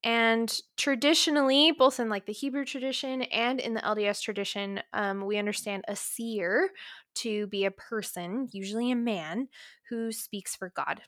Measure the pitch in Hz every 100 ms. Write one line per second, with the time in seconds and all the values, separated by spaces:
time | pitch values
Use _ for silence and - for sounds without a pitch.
0 | 233 233 226 226 226 - - - - 254
1 | 285 320 - 294 269 269 311 302 262 262
2 | 226 202 - 208 277 277 269 277 269 262
3 | 269 262 247 - 240 262 - 220 - 214
4 | 208 202 - 202 196 202 196 196 - -
5 | 202 196 196 208 208 208 214 196 - 202
6 | - - 233 214 175 226 381 - - -
7 | _ - 226 208 208 202 196 196 - 220
8 | - 185 175 226 247 196 190 220 240 247
9 | 233 196 156 190 262 - - - - 233
10 | 226 220 - 202 - - 180 - - 202